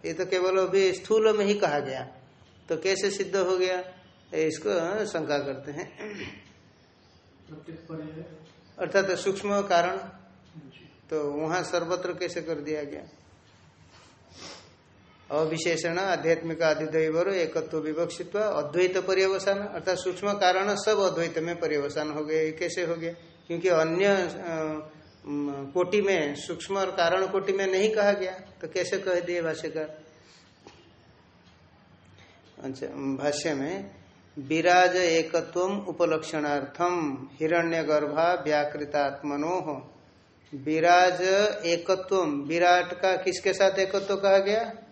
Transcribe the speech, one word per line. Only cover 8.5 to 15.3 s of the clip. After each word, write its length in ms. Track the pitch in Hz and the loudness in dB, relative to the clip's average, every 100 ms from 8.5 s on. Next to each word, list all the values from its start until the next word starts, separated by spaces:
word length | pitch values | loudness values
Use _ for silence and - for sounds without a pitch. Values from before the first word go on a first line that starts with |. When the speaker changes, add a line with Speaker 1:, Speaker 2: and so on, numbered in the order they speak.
| - - - | -20 -20 -8
Speaker 1:
अर्थात 380 | 175 196 190 180 | 0 2 2 -2
सूक्ष्म 440 | 202 190 208 202 | -2 -4 -2 -2
कारण, 360 | 196 175 175 190 | 2 2 2 -2
Speaker 2:
जी। 920 | 190 - - - - 160 135 - - - - | -10 -18 -20 -20 -20 -20 -20 -20 -20 -20 -6
Speaker 1:
तो 220 | 156 143 | -4 -2
वहाँ 320 | 143 160 180 | -2 0 -2
सर्वत्र 500 | 165 175 170 180 180 | 0 -2 0 -2 -2
कैसे 280 | 165 175 170 | -4 -4 -4
कर 140 | 160 | -6
दिया 280 | 151 147 151 | -6 -4 -6
गया? 180 | 143 147 - - - - _ _ - _ - - - - - - - - - - _ - - - - | -6 -10 -14 -20 -20 -20 _ _ -20 _ -20 -20 -20 -20 -20 -20 -18 -18 -20 -20 _ -20 -20 -20 -6